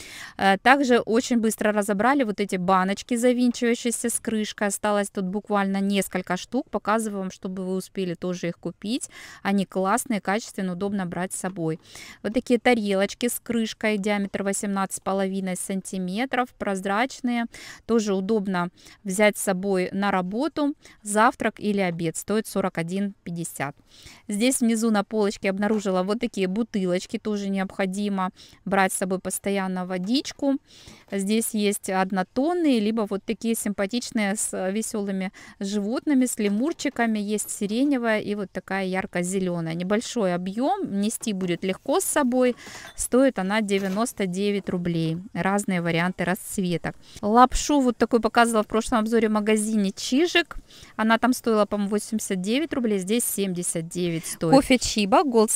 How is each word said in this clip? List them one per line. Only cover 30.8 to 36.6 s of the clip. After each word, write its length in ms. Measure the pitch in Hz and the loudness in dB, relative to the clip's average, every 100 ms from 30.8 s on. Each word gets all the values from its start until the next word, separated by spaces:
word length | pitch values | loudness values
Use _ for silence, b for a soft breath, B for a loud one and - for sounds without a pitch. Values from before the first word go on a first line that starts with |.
| B B B | B B B
Здесь 420 | 202 196 220 226 | -4 0 0 0
есть 360 | 214 202 202 - | 0 0 -2 -2
однотонные, 920 | 190 190 190 185 - 302 359 311 240 | 0 0 -2 -2 0 0 2 2 4
либо 260 | 208 226 208 | 2 0 -2
вот 140 | 196 | -4
такие 320 | - 214 226 226 | -4 -4 -2 -2
симпатичные 800 | 247 202 196 240 - 226 202 208 | -2 -2 -2 -4 -4 -2 0 -2
с 360 | - 196 190 | -4 -4 -2
весёлыми 600 | 202 220 214 202 190 190 - B B | -2 -4 -4 -4 -4 -6 -8 B B
животными, 680 | 196 208 202 277 - 269 247 | -4 -2 -2 -2 2 2 2
с 140 | - | 2
лемурчиками. 800 | 202 202 | 0 0